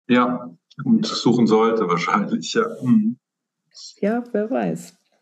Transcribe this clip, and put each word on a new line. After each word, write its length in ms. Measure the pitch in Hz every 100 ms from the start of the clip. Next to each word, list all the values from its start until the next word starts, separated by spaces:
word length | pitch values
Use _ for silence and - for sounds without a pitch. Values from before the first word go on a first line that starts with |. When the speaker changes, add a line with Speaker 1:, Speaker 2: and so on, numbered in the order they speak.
| -
Speaker 1:
Ja, 420 | 123 123 123 - - _ - 120
und 200 | 110 -
suchen 400 | - 123 117 107
sollte 440 | 110 113 113 87
wahrscheinlich, 640 | 85 - 107 98 113 -
ja. 100 | 117 - -
Mhm. 360 | 127 110 107 123 _ _ _ _ _ - - -
Speaker 2:
Ja, 240 | 202 240 240
wer 180 | 208 214
weiß. 460 | 254 185 - - _ _ _